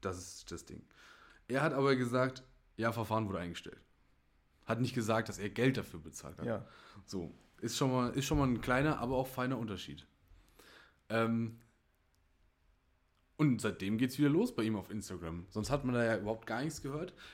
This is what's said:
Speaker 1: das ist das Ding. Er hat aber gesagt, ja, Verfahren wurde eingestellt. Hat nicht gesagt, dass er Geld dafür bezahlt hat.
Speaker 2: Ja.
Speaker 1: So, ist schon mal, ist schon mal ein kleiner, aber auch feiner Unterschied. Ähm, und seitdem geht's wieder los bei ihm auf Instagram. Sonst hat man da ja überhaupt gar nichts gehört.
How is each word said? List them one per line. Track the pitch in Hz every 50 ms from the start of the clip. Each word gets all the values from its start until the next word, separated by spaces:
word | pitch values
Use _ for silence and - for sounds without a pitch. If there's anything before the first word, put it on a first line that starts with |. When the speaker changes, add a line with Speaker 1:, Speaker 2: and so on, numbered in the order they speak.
Speaker 1:
das | - 95 92 90
ist | 87 - - - - -
das | 87 80 -
Ding. | - - - - - - - - - - - - - - - _ -
Er | 120 135 143
hat | 160 135
aber | 139 135 139 139
gesagt, | 127 127 120 120 127 127 131 127 - - - - _ _ _ _ -
ja, | 113 117
Verfahren | 107 117 110 101 110 113 110 98
wurde | 92 85
eingestellt. | 87 87 85 - - - - - - _ _ _ _ _ _ _ _ _ _ _ _ _ _ _ _
Hat | - 123 113
nicht | 123 117 -
gesagt, | 127 110 107 110 113 113 -
dass | 98 -
er | 101 104
Geld | 101 113 120 135 131 117
dafür | 95 - - 85
bezahlt | 76 80 - - - 69 - -
hat. | 80
Speaker 2:
Ja. | 120 113 - - - - - - - - 107 -
Speaker 1:
So, | - - 95 85 76 - - - _ _ -
ist | - 120 - -
schon | 147 131
mal, | 127 127 123 120 -
ist | 139 139
schon | - 160 147
mal | 139 131
ein | 120 110
kleiner, | - 131 123 127 143 156 147 -
aber | 117 120 135
auch | 127 131 131
feiner | - - 127 127 131 117
Unterschied. | 117 107 98 87 - - 69 80 - - _ _ _ _ - - - _ _ - - - - - - - _ _ _ _
Ähm, | 110 117 117 113 117 113 113 117 117 117 - _ _ _ _ _ _ _ _ _ _ _ _ _ _ _ _ _ _ _ _ _ _ _ _ _ _ _ _ _ _ _ _ _ _ -
und | 151 147 120 104
seitdem | - 107 87 85 92 98 110 113
geht's | 131 127 - -
wieder | 147 143
los | 147 175 240 240 -
bei | - 110
ihm | 110 110
auf | 101 90 -
Instagram. | 104 107 98 - 95 85 85 82 82 85 90 -
Sonst | - 107 104 95
hat | 135 147 127
man | 127 123
da | 120 117
ja | 113 113 95
überhaupt | 101 104 113 113 - -
gar | 113 117 139
nichts | 160 156 -
gehört. | - 135 139 151 170 - - - - -